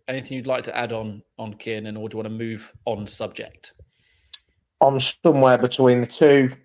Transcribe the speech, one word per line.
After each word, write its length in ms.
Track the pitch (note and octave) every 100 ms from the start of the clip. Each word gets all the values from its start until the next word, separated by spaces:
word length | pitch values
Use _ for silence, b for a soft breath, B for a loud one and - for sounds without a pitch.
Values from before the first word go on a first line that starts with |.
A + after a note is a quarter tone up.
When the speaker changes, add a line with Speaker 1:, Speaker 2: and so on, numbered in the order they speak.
| -
Speaker 1:
anything 300 | C3 - C3
you'd 100 | C3
like 160 | B2+ A#2
to 100 | -
add 160 | A#2
on, 300 | A2+ A2 G#2 - -
on 160 | A2 A2
Kiernan, 420 | A2+ A2 G#2+ G#2+
or 120 | A2
do 60 | A2
you 80 |
wanna 60 | G#2+ A2+
move 360 | A2+ A2 - _ A#2+
on 220 | G#2 G2+
subject? 680 | - G#2+ - A2 _ - _ _ b b b b b b _ _ -
Speaker 2:
I'm 180 | C3+ C3+
somewhere 580 | - - E3+ C#3 C3 B2
between 440 | B2 - B2+ B2
the 60 | A#2+
two 440 | - D3+ C#3+ C3 -